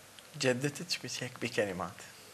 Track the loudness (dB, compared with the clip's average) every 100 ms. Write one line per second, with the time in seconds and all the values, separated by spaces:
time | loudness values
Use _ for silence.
0 | -20 -20 -14 2 4 6 2 0 -4 -4
1 | -4 -4 -6 -4 0 2 2 2 -4 -6
2 | -14 -16 -18